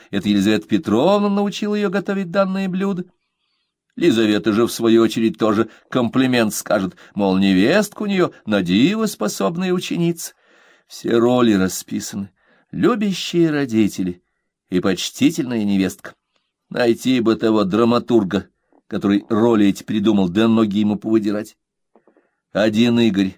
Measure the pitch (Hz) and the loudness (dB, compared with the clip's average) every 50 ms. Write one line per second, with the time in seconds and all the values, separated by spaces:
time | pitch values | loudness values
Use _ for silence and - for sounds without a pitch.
0 | - _ - 101 85 101 104 101 95 107 107 104 - - 110 98 - - 101 117 | -16 _ -8 -4 -2 0 2 2 2 2 2 0 -2 -2 -4 -2 -2 0 0 2
1 | 139 185 202 208 202 208 196 202 202 202 - - 214 208 208 208 208 196 185 202 | 2 2 2 2 0 0 -2 -2 -2 -4 -4 -6 -6 -4 -4 -2 -4 -4 -4 -4
2 | 190 - 196 196 196 170 170 202 196 185 190 196 196 190 175 190 196 196 196 175 | -6 -6 -6 -6 -6 -4 -2 -2 -2 -2 -2 -4 -4 -4 -4 -4 -4 -4 -4 -6
3 | 180 - _ _ _ _ _ _ _ _ _ _ _ _ _ _ _ _ _ - | -8 -12 _ _ _ _ _ _ _ _ _ _ _ _ _ _ _ _ _ -2
4 | 165 175 120 110 113 104 104 104 - 117 104 110 117 110 - - 113 117 113 113 | 0 2 2 4 2 2 2 0 0 0 0 2 0 0 0 0 2 4 4 6
5 | 113 107 - 113 113 110 87 - 117 107 104 107 113 - - - _ _ - 131 | 4 4 2 0 -2 -2 -2 0 0 0 2 0 0 -2 -4 -18 _ _ -2 -2
6 | 120 113 - 131 131 127 127 120 113 107 101 - - - - 104 95 90 - - | -2 0 0 0 0 2 2 2 0 0 -2 -6 -4 -2 -2 -2 -2 -4 -8 -12
7 | - - - 101 101 98 95 95 98 98 95 92 98 127 175 214 202 - - - | -20 -12 -4 -2 0 2 2 2 2 4 4 4 4 4 2 0 0 -2 -6 -8
8 | 214 202 202 190 170 135 - - _ - 107 101 92 85 92 104 131 185 214 226 | -6 -4 0 0 0 0 -2 -6 _ -2 -2 -2 0 2 2 2 4 2 2 0
9 | 220 208 - - 214 202 - - 202 190 170 170 190 180 180 185 - - - 170 | -4 -4 -4 -4 -6 -6 -4 -4 -4 -4 -4 -4 -4 -2 -2 -4 -4 -4 -4 -2
10 | 170 170 165 170 - - - _ _ _ _ _ _ _ _ _ _ _ - - | -2 -2 -2 -4 -8 -16 -16 _ _ _ _ _ _ _ _ _ _ _ -16 -10
11 | - - 117 117 113 120 123 123 123 113 104 95 92 92 - - - - 110 107 | -6 -2 0 2 2 2 2 2 2 2 2 2 0 -2 -4 -8 -10 -10 -10 -10
12 | 101 - - 101 98 - _ _ _ _ _ _ _ _ - 80 139 190 247 214 | -8 -10 -10 -12 -12 -12 _ _ _ _ _ _ _ _ -4 -2 0 0 0 0
13 | 214 202 185 - - - - 170 170 160 151 143 139 123 110 110 107 98 - - | -2 -4 -4 -6 -6 -4 -2 0 0 0 0 -2 -4 -2 0 0 0 0 0 -4
14 | 95 90 87 - _ _ _ _ _ _ _ _ _ - 92 90 87 98 92 - | -6 -6 -6 -10 _ _ _ _ _ _ _ _ _ -4 -2 -2 0 0 -2 -2
15 | - - - - 143 147 165 - 139 120 123 113 104 101 101 95 95 90 - - | -4 -8 -4 0 0 0 0 0 -4 -4 -4 -2 -2 0 0 2 0 0 -2 -8
16 | - - - _ _ _ _ _ _ _ _ _ _ - - - 123 117 113 113 | -16 -20 -20 _ _ _ _ _ _ _ _ _ _ -8 -4 -2 0 0 0 0
17 | - 127 131 127 110 113 110 107 117 110 110 107 101 92 92 107 117 117 120 120 | 0 0 0 0 2 0 0 0 2 2 2 2 2 2 2 2 2 2 2 0
18 | 117 - 123 113 101 87 98 95 - - _ _ _ _ _ _ _ _ - 98 | 0 2 2 2 2 2 -2 -4 -6 -8 _ _ _ _ _ _ _ _ -8 -4
19 | 92 101 101 101 - - 113 104 113 120 113 107 104 98 92 - - - 110 107 | 0 2 2 0 0 -2 -2 0 2 4 4 4 4 2 2 0 -4 -6 -4 -2
20 | 101 110 107 101 95 87 85 107 113 113 113 113 110 104 95 104 104 104 104 95 | 0 2 2 2 2 0 0 0 2 2 2 2 2 0 0 0 -2 -2 -2 -4
21 | - 110 110 - 98 104 104 104 110 - - _ _ _ _ _ _ _ _ _ | -2 0 0 0 0 -2 -4 -6 -8 -10 -16 _ _ _ _ _ _ _ _ _
22 | _ _ _ _ _ _ _ _ _ _ - 95 107 113 104 110 120 117 117 117 | _ _ _ _ _ _ _ _ _ _ -4 -2 0 0 2 2 2 2 4 2
23 | 117 110 95 98 98 95 95 | 2 2 2 0 0 -2 -4